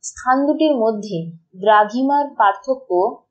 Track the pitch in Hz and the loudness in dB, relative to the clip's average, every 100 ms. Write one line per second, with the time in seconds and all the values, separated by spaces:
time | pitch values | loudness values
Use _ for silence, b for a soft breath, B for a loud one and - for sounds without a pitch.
0 | - - 247 262 285 302 311 269 220 220 | -18 -10 -2 0 2 2 0 2 0 -2
1 | 208 180 165 - _ 185 202 208 208 233 | -6 -8 -10 -14 _ -4 2 4 4 0
2 | 269 285 285 - 208 196 - 262 - 180 | 0 0 -2 0 0 0 -4 -6 -2 -2
3 | 202 - _ | -2 -4 _